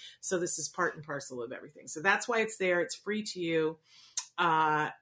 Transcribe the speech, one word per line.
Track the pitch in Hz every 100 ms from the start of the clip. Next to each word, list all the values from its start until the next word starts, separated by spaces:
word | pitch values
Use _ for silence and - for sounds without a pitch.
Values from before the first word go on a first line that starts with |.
| - -
So | - 180
this | 170 -
is | 151
part | - 170 160
and | 151
parcel | 143 - 123
of | 120
everything. | 120 143 - -
So | 156
that's | 190 214 -
why | 226
it's | 220 -
there. | 185 175
It's | 175 -
free | 202 214
to | 214 185
you. | 165 165 156 160 _ - - - - -
Uh, | 175 160 156 151 151 -